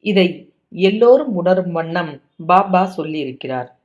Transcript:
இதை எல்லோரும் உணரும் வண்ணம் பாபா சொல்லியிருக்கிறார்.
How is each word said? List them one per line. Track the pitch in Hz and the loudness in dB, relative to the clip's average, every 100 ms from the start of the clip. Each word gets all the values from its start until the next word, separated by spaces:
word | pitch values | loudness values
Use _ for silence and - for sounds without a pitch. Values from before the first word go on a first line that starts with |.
இதை | 208 196 185 - - _ _ | 0 2 2 -2 -18 _ _
எல்லோரும் | 170 190 214 240 269 285 | 0 0 4 6 4 2
உணரும் | 190 175 185 175 | -2 0 0 0
வண்ணம் | 165 165 175 165 143 _ _ 160 | -4 -4 -6 -6 -10 _ _ 2
பாபா | 180 196 180 185 185 | 2 4 0 0 -4
சொல்லியிருக்கிறார். | 156 156 135 127 139 131 123 _ | -8 -6 -8 -10 -8 -8 -8 _